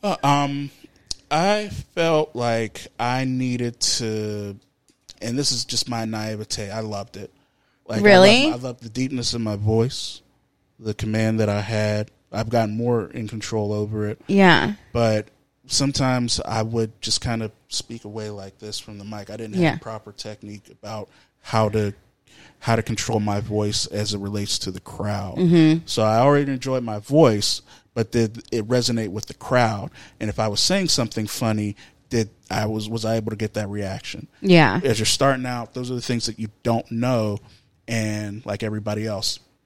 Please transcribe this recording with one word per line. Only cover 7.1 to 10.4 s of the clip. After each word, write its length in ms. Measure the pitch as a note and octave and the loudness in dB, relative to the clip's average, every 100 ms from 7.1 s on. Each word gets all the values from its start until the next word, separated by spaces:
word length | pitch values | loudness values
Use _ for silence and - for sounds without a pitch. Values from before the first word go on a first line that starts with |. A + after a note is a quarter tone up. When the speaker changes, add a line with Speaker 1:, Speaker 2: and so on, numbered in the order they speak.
| F#2+ | -14
Speaker 1:
it. 140 | G2+ _ _ _ _ _ - | -16 _ _ _ _ _ -6
Like, 160 | G#3+ | 4
Speaker 2:
Really? 400 | G#3 F#3+ F#3+ A#3 D4 | 8 10 10 8 4
Speaker 1:
I 60 | |
love, 120 | D#4 | 0
I 40 | B2+ | -6
loved 160 | A#2+ | -10
the 60 | A#2 | -10
deepness 440 | A2+ C3 C3+ A#2 | -4 -2 -2 -4
of 80 | A#2+ | -2
my 140 | A2+ G#2 | -2 -2
voice, 680 | G#2+ A2 A#2 - - - _ _ | 2 2 2 -2 -10 -12 _ _